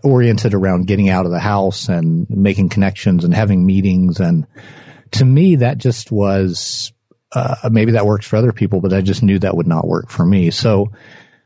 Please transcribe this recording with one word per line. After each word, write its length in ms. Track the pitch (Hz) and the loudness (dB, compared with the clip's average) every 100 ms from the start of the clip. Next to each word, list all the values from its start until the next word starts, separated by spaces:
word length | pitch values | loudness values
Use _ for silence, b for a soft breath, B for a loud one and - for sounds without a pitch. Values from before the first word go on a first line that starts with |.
oriented 520 | 143 123 120 104 113 | 2 2 2 2 0
around 320 | 98 95 90 90 | 0 0 0 0
getting 220 | 98 98 | 2 2
out 180 | 92 87 | 2 0
of 60 | |
the 60 | 85 | -2
house 480 | 101 101 95 - - | -2 0 -2 -4 -4
and 400 | 87 82 82 98 | -2 0 -2 -4
making 380 | 104 101 95 92 | 0 0 2 -2
connections 560 | 101 98 - 101 90 | 0 -2 -2 0 0
and 100 | 87 | 2
having 300 | 87 104 92 92 | 0 0 2 2
meetings. 520 | 95 95 92 92 82 | 2 0 0 0 0
And 260 | 85 85 71 B B B B B B | 0 0 -4 B B B B B B
to 120 | 110 | 0
me, 320 | 127 139 190 151 | 2 4 4 4
that 220 | 123 120 | 0 0
just 320 | 127 - - | -4 -4 -4
was, 800 | 104 101 98 95 85 - - - _ _ _ _ | -2 0 0 -2 -4 -8 -10 -12 _ _ _ _
uh, 360 | 120 127 127 120 | -6 -4 -4 0
maybe 220 | 110 110 | 2 2
that 140 | 113 104 | 2 2
works 200 | 104 - | 0 -2
for 100 | 110 | 0
other 160 | 117 | 0
people, 280 | - 98 98 | 0 -2 0
but 120 | 92 | 0
I 80 | 98 | 0
just 220 | 95 95 | 0 0
knew 140 | 101 98 | 2 2
that 160 | 92 85 | 0 -2
would 100 | 85 | -2
not 200 | 82 85 | -2 -2
work 240 | 85 - | -4 -6
for 140 | - | -2
me. 260 | 85 98 85 | 0 2 0
So 400 | - 113 98 104 B B B B B | 0 0 0 -2 B B B B B